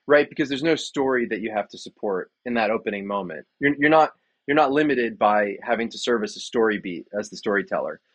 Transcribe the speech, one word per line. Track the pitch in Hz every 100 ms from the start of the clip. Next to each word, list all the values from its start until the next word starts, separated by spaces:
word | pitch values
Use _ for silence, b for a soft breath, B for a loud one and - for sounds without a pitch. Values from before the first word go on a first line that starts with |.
| -
right? | 147 147
Because | 151 139
there's | 135
no | 160 156
story | - 147 135 127 113
that | 104
you | 107
have | 107 101
to | 123
support | - - 107 95 - _
in | 123
that | 117 107
opening | 110 110 101
moment. | 98 101 92 78 - -
You're, | 143 143
you're | 147
not, | 160 151 - _ _ -
you're |
not | 147 143
limited | 139 151 127 117 104
by | 110 107 101 98
having | - 113 113
to | 107
serve | - 117
as | 104 -
a |
story | - 123 110 104
beat | 87 85 -
as | 104 107
the | 190
storyteller. | 113 101 95 76 76 78 _